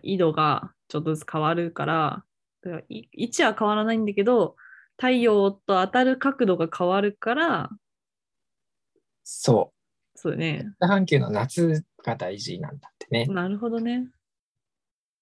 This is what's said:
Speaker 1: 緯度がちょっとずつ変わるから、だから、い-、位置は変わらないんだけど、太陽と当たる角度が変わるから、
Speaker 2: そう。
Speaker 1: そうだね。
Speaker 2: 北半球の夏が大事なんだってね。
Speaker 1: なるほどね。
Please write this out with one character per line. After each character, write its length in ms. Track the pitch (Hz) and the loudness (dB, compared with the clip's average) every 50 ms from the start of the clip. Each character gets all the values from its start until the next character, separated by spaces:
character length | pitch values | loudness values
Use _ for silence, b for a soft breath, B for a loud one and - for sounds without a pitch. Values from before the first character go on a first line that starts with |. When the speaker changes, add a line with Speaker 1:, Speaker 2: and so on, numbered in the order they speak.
| - | -4
Speaker 1:
緯 160 | - 190 185 | -4 0 2
度 140 | 175 160 156 | 2 2 2
が 400 | 156 156 151 139 - - 190 _ _ _ _ | 2 2 2 2 0 -2 -8 _ _ _ _
ち 80 | - | -8
ょ 20 | 151 | -6
っ 20 | 156 | -2
と 120 | 160 156 | -2 -4
ず 100 | 156 - | -4 -6
つ 20 | - | -6
変 100 | - 160 | -4 -2
わ 120 | 151 151 170 | 0 0 0
る 180 | 170 170 170 165 | 0 -2 -4 -4
か 140 | - 147 | -4 -2
ら、 380 | 147 160 160 156 - - 196 - _ _ _ _ _ _ _ _ | 0 0 0 0 0 -2 -6 -14 _ _ _ _ _ _ _ _
だ 80 | 185 | -12
か 60 | 175 | -12
ら、 60 | 160 - _ | -12 -12 _
い-、 200 | - 214 226 _ _ | -16 -16 -16 _ _
位 140 | - 202 | -6 -6
置 160 | 233 - - 330 | -6 0 0 0
は 140 | 226 214 220 | 0 2 0
変 80 | 220 | 0
わ 80 | 208 208 | 0 2
ら 100 | 214 214 | 0 0
な 80 | 220 226 | 0 0
い 60 | 226 | 0
ん 80 | 220 | -2
だ 60 | 208 196 | -2 0
け 100 | 202 202 | 0 2
ど、 340 | 220 247 233 185 - - B B B B B B B B | 4 4 4 2 2 -2 B B B B B B B B
太 140 | _ - 254 | _ 0 2
陽 400 | 254 247 233 233 214 208 196 196 | 2 4 4 4 4 6 4 2
と 320 | 196 - _ - 196 185 185 | 0 -2 _ 0 2 2 2
当 60 | 190 | 2
た 160 | - 247 254 | 2 2 4
る 140 | 254 262 254 | 4 2 2
角 280 | - 269 269 269 254 | 0 -2 0 2 2
度 100 | 202 180 | 2 4
が 120 | 165 160 165 - | 2 0 -4 -2
変 100 | - 185 | -2 0
わ 140 | 175 185 196 | 2 2 2
る 160 | 202 208 202 _ | 0 0 -4 _
か 160 | - 220 240 | -4 -2 -2
ら、 360 | 285 226 226 - 170 - - 214 208 _ _ _ _ _ _ _ _ _ _ _ _ _ _ _ _ _ _ _ _ _ _ _ _ _ _ _ _ _ | 0 0 0 0 -2 -4 -8 -12 -18 _ _ _ _ _ _ _ _ _ _ _ _ _ _ _ _ _ _ _ _ _ _ _ _ _ _ _ _ _
Speaker 2:
そ 480 | - - - - - 120 104 - - _ _ _ _ _ _ _ _ _ | -16 -14 -4 2 4 4 4 2 0 _ _ _ _ _ _ _ _ _
う。 20 | - | -8
Speaker 1:
そ 100 | - 165 | -6 -6
う 40 | 147 | -4
だ 60 | - | -4
ね。 340 | 160 165 151 - - 208 - _ | -4 -4 -4 -6 -8 -12 -6 _
Speaker 2:
北 80 | - | 0
半 200 | 175 202 196 190 | 2 4 2 2
球 120 | 170 160 139 | 4 2 2
の 120 | 127 123 | 2 2
夏 540 | 107 104 117 135 - - 170 165 156 156 160 _ _ _ - | -2 -2 -2 -2 0 0 2 2 2 0 -2 _ _ _ -6
が 100 | - 117 | -6 -6
大 240 | - - 90 98 104 | -4 -6 -8 -8 -8
事 220 | - - 90 90 | -10 -10 -8 -8
な 100 | 82 78 | -10 -10
ん 80 | - 143 | -12 -14
だ 120 | - - _ | -18 -20 _
っ 20 | _ | _
て 100 | - _ | -10 _
ね。 160 | - 117 117 | -2 -2 0
Speaker 1:
な 220 | 139 196 185 175 185 | 0 -2 -2 -2 -2
る 100 | 202 202 | -4 -4
ほ 120 | 226 233 | -4 -4
ど 100 | 226 233 | -4 -4
ね。 280 | 226 233 240 247 254 254 _ _ _ _ _ _ _ _ _ _ _ _ _ _ _ _ _ _ _ _ _ _ | -4 -2 -2 -4 -4 -6 _ _ _ _ _ _ _ _ _ _ _ _ _ _ _ _ _ _ _ _ _ _